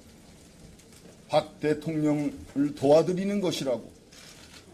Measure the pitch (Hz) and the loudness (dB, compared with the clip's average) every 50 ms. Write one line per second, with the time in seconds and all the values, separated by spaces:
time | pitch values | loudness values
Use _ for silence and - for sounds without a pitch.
0 | - - - - - - - - - - - - - - - - - - - - | -20 -20 -20 -20 -20 -20 -20 -20 -20 -20 -20 -20 -20 -20 -20 -20 -20 -20 -20 -20
1 | - - - - - - - 156 156 - - - - 151 151 151 - 160 160 156 | -20 -20 -20 -20 -8 0 0 0 0 0 -8 -4 -2 -2 -2 -2 -2 -4 -2 0
2 | 151 151 147 151 147 139 127 - - - - 135 143 147 147 - 135 143 - 220 | 0 0 0 0 -2 -4 -6 -8 -16 -8 -2 -2 -2 -2 -2 0 4 6 6 6
3 | 160 165 180 175 196 202 202 208 180 165 156 - 147 135 120 113 - - - - | 6 4 -2 -2 -2 -2 -2 -2 -2 -2 -2 -2 -2 -2 -4 -4 -6 -12 -20 -20
4 | - - - - - - - - - - - - - - | -20 -20 -20 -20 -20 -20 -20 -20 -20 -20 -20 -20 -20 -20